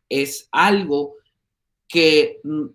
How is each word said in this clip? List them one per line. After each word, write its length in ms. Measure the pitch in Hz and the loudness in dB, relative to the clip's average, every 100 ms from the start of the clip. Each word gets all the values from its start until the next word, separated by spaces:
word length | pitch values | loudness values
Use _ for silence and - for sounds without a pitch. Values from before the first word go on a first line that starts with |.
| - | -8
es 400 | 139 139 - - | -6 -4 -8 -6
algo 640 | - 190 202 175 143 143 - _ _ _ _ _ _ - | 0 2 2 0 -4 -4 -10 _ _ _ _ _ _ -4
que, 520 | 165 160 156 151 - | 2 4 4 2 -4
mm, 220 | 143 151 147 | -8 -8 -8